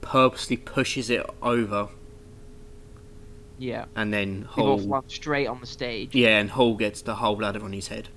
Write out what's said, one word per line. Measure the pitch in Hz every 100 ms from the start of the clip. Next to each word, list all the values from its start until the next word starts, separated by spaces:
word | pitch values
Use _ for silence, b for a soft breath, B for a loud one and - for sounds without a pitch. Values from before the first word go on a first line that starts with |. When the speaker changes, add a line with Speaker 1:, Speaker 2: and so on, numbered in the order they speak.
Speaker 1:
purposely | - 135 127 - - 120
pushes | - - 131 - 117
it | 117 - -
over. | 120 120 107 101 104 - - - - - - - - - - - - - - - - -
Speaker 2:
Yeah. | 127 113 - 113
Speaker 1:
And | 107
then | 104 98 95
Speaker 2:
They | 104 -
both | 107 104
Speaker 1:
Hall | 101
Speaker 2:
land | 131 -
straight | - 151 143 131
on | 123
the | 123
stage. | - 123 113 95 131
Speaker 1:
Yeah, | 120 107
and | 101
Hall | 110 120 107
gets | 107 -
the | - 107
whole | 117 104
ladder | 107 101
on | 104
his | 98 -
head. | 110 110